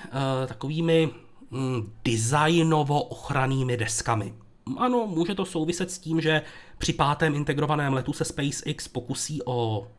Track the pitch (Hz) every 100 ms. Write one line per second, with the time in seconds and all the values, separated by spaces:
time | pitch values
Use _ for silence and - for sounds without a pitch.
0 | - 135 135 131 131 - 135 156 165 165
1 | 156 - - - - 127 131 127 104 -
2 | 135 110 113 147 156 170 160 156 143 147
3 | - - - 139 131 135 127 120 107 -
4 | - 110 101 - - - - 269 247 240
5 | 214 165 170 202 185 170 160 170 180 -
6 | 156 160 156 156 - - - - - -
7 | 143 147 160 147 147 143 151 151 139 131
8 | 135 143 160 - 143 - 147 147 - 127
9 | - 135 - 151 - 123 113 104 104